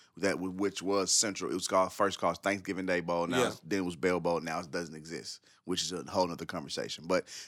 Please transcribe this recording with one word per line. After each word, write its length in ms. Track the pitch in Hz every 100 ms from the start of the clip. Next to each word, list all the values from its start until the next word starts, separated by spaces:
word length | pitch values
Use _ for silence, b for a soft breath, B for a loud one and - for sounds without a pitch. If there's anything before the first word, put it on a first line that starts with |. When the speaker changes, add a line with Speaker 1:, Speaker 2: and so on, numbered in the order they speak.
| b -
Speaker 1:
that 140 | 95
w-, 200 | 80 92
which 300 | 92 98 92
was 280 | 87 101 92
Central. 400 | - 113 95 87
It 40 |
was 160 | 85 -
called, 240 | 98 92
first 260 | - 101 92
called 180 | 95 -
Thanksgiving 460 | 98 101 92 92 92
Day 140 | 90
Bowl. 280 | 85 85 85
Now 120 | 85
Speaker 2:
Yeah. 80 | 117
Speaker 1:
it's, 140 | - 82
then 140 | 98
it 60 | 90
was 100 | 85
Bell 240 | 92 90
Bowl. 220 | 85 85
Now 180 | 80 80
it 100 | 87
doesn't 240 | 87 85
exist, 460 | 78 78 82 - - b b
which 180 | - 90
is 100 | 80
a 100 | 90
whole 240 | 71 95 90
nother 160 | 82
conversation. 600 | 85 90 71 - 60 - 117
But 160 | 185 B B